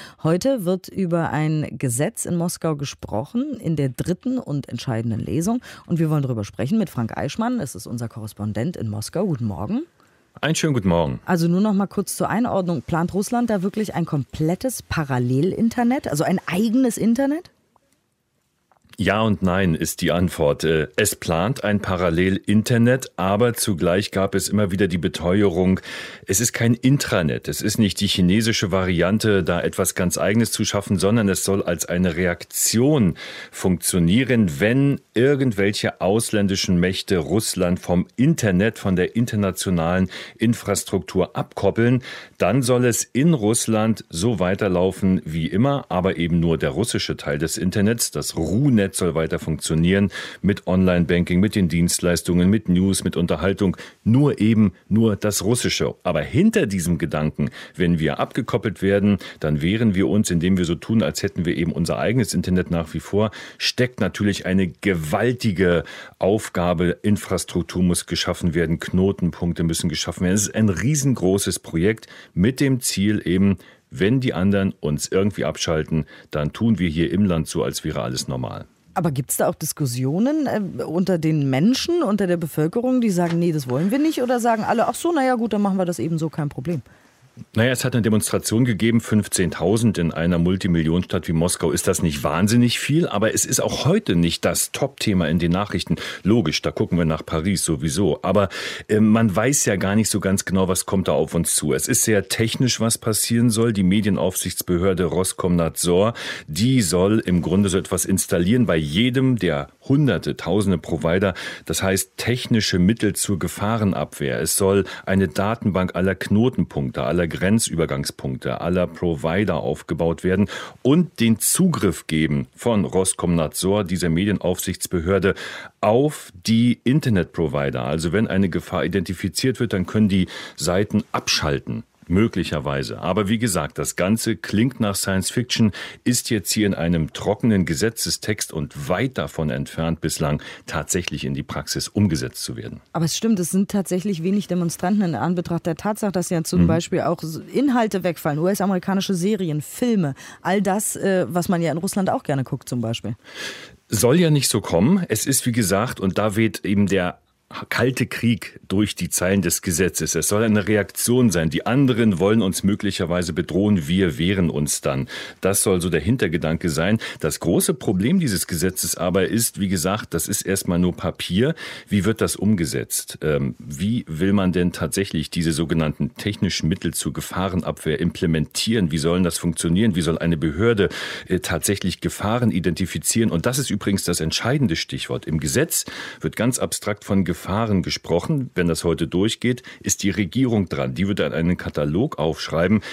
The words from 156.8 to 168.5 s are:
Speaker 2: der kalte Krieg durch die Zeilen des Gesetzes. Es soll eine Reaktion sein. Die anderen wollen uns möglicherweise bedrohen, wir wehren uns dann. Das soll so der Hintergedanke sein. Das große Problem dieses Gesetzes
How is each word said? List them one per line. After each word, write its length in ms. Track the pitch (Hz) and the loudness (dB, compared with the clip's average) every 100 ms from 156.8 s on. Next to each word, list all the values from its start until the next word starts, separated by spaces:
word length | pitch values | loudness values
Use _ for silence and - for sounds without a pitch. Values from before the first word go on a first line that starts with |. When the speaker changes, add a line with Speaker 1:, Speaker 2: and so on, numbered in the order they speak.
| 98 | 2
Speaker 2:
der 320 | 95 90 - _ _ - - - | 2 0 -4 _ _ -18 -14 -6
kalte 380 | - 123 131 113 | 0 0 0 -2
Krieg 560 | - 113 107 - - - | 0 0 0 -4 -14 -2
durch 260 | 98 107 - | 0 0 -2
die 140 | 85 | -4
Zeilen 320 | - 90 101 | 0 2 2
des 200 | 87 - | 2 0
Gesetzes. 540 | 98 80 90 - 80 80 | -2 0 0 0 -2 -2
Es 140 | 76 | 0
soll 140 | 104 | 2
eine 260 | 113 107 98 | 2 2 2
Reaktion 640 | 107 98 - - 123 120 | 0 0 -2 0 4 4
sein. 180 | 87 80 | 2 0
Die 160 | 80 - | 0 0
anderen 520 | 127 135 113 113 87 | 2 4 4 2 4
wollen 240 | 98 113 | 4 4
uns 220 | 95 82 | 2 0
möglicherweise 680 | 98 104 101 - 85 87 87 | 0 0 -2 -2 -2 -2 -2
bedrohen, 560 | 80 - 85 104 101 71 | -2 -2 2 2 2 2
wir 280 | 90 90 67 | 2 2 2
wehren 320 | 87 95 85 | 0 2 0
uns 300 | 69 73 - | 0 -2 -2
dann. 300 | 76 67 - - - - | -2 -4 -6 -10 -14 -4
Das 200 | 95 95 | 0 0
soll 200 | 110 92 | 2 2
so 80 | 87 | 2
der 100 | 80 | 0
Hintergedanke 720 | 78 127 92 80 78 80 85 | 0 0 0 -2 -2 -2 -2
sein. 300 | 71 87 113 - - | 0 0 0 -4 -6
Das 220 | 78 - | -4 -2
große 320 | 82 127 196 | 0 2 0
Problem 480 | 170 - 92 110 190 | -2 -2 0 2 0
dieses 260 | 147 90 | 0 -2
Gesetzes 480 | - | -4